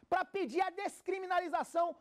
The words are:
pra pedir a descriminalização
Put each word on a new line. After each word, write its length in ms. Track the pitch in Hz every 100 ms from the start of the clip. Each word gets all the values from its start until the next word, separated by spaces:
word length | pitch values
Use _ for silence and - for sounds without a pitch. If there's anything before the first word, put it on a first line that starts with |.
| -
pra 160 | 370
pedir 380 | - 392 294 302
a 80 | 381
descriminalização 1300 | 349 392 - - 381 370 359 349 330 - 330 339 -